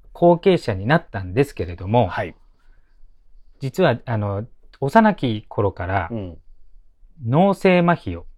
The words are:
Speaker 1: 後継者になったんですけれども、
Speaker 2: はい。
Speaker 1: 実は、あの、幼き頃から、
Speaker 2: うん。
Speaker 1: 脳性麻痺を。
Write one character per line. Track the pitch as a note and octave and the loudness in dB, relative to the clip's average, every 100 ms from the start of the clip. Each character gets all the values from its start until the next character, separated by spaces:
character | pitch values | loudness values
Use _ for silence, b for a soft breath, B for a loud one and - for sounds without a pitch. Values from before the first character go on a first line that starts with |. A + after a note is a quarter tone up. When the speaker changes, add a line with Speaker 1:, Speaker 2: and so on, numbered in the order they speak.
| - | -20
Speaker 1:
後 | - F3 E3+ | 2 4 4
継 | G3 E3 | 2 0
者 | - | -2
に | F#2+ G#2+ | -6 0
な | E3+ | 0
っ | - | -2
た | G2 | -10
ん | F#2+ | -4
で | F#2+ | -2
す | - | -2
け | - E2+ | -4 -10
れ | F2 | -8
ど | F#2 | -2
も、 | A#2+ F#2 | 0 0
Speaker 2:
は | - | -4
い。 | E2+ - _ _ - - _ _ - - - - - _ | -8 -12 _ _ -20 -20 _ _ -20 -20 -20 -20 -20 _
Speaker 1:
実 | C3+ - | -8 0
は、 | E3 A#2+ | 0 0
あ | - A2 | -4 -4
の、 | G2+ G2 A2+ - - - | -4 -6 -10 -16 -20 -8
幼 | C#3 A3+ G#3+ | 0 4 4
き | - C3 G#2+ - | 2 -4 -4 -6
頃 | - G2+ | -4 -2
か | - F2+ | -4 -4
ら、 | G2 E2+ | -4 -4
Speaker 2:
う | |
ん。 | A2+ F2+ D#2+ - - - - - _ - - A2+ | -8 -10 -14 -20 -20 -20 -20 -20 _ -20 -10 -2
Speaker 1:
脳 | C#3+ G3 | 2 2
性 | F#3+ F#3+ F3+ | 2 2 4
麻 | F3 | 2
痺 | E3+ G2 E2+ | 0 -4 -12
を。 | - | -14